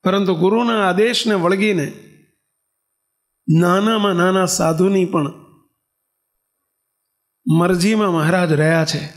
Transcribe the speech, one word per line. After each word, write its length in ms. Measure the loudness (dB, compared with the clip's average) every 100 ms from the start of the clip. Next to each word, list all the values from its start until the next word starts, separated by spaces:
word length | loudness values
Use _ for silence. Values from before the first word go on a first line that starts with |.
પરંતુ 300 | 0 0 0
ગુરુના 540 | 0 2 2 0 0 0
આદેશને 460 | 2 0 0 -2
વળગીને 580 | 0 0 0 0 -2 -4 -10 -20 -20 _ _ _ _ _ _ _ _ _ _ _ _ 0 2
નાનામાં 560 | 2 0 0 0 0
નાના 320 | 0 0 0 -2
સાધુની 580 | -2 -2 0 0 0
પણ 360 | 0 -2 -4 -10 -20 _ _ _ _ _ _ _ _ _ _ _ _ _ _ _ _ _ _ _ 0
મરજીમાં 640 | 2 2 2 2 2 0
મહારાજ 400 | 0 0 0 0
રહ્યા 320 | 0 2 2
છે 240 | 0 -4 -10